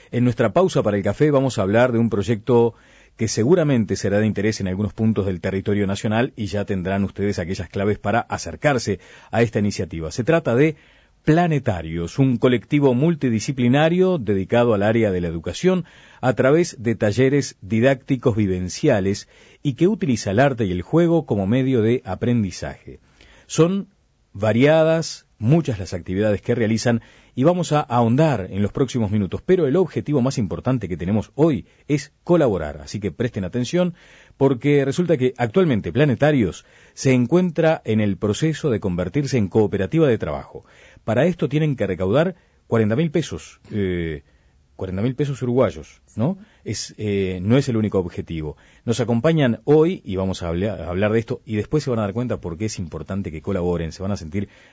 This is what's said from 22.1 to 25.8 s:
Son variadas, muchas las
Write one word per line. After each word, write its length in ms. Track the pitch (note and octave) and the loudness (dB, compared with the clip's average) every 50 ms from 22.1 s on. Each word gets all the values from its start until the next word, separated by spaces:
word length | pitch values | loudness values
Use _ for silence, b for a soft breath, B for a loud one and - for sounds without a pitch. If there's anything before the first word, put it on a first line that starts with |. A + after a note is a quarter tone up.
| F#2 - A2+ A#2+ A#2+ A#2+ G#2 F2+ - - - C#2 C2 - _ - C2 b b b b b b b b b b | -6 -4 0 0 0 0 0 -2 -4 -8 -10 -10 -12 -14 _ -20 -20 b b b b b b b b b b
Son 400 | - - - D#3 F3 F#3+ G3 F#3 - _ _ _ _ _ _ _ _ - | -2 0 2 2 2 2 -2 -6 -10 _ _ _ _ _ _ _ _ -8
variadas, 920 | G2+ G#2 G#2+ G#2+ A#2 C3+ D3 D#3 D#3+ D#3 D#3+ D#3+ E3 D#3 - - - _ _ _ - | -2 0 0 4 4 4 6 6 4 4 4 2 0 -2 -6 -10 -16 _ _ _ -4
muchas 400 | G#2+ A2+ D#3 E3+ D#3 C#3 A#2 | 0 2 2 2 2 0 -4
las 160 | F#2 | -6